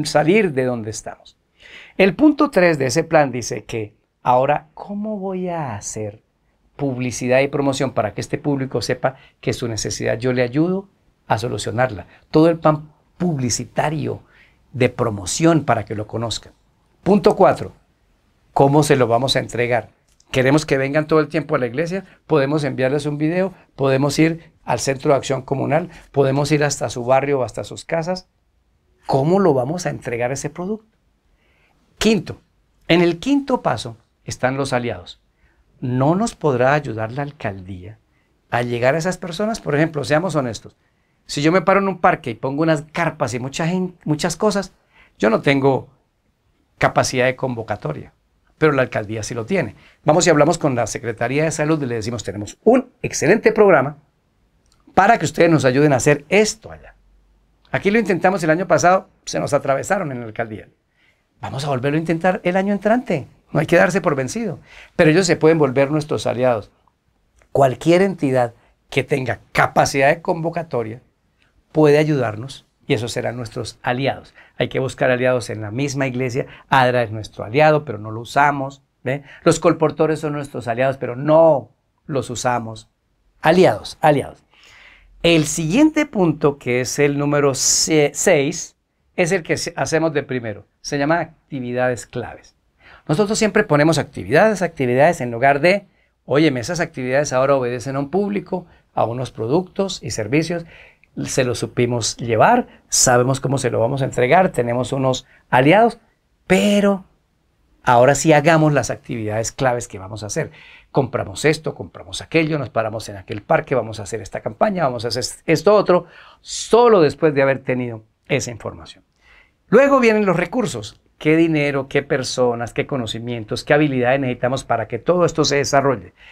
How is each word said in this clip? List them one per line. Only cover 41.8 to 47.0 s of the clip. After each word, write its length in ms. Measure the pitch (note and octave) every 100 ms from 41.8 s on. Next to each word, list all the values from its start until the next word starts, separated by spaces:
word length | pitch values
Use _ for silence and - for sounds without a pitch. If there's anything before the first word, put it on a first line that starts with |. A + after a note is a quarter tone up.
| G3
un 100 | F#3
parque 320 | F#3+ E3 B2+
y 40 | A2+
pongo 260 | C3+ C#3
unas 220 | D#3+ D3+ D3+
carpas 400 | - D#3+ D#3 D#3+
y 60 | A#2+
mucha 280 | C3 C#3 E3
gen-, 300 | F#3 F3+ - -
muchas 320 | D3+ F3+ E3+
cosas, 360 | G#3+ G3 F#3+ _ _ _ _ -
yo 120 | G#3
no 120 | G#3+
tengo 480 | D3 C#3 C3+ B2+ - _ _ _ _ _ _ _ _ -
capacidad 480 | C#3 D3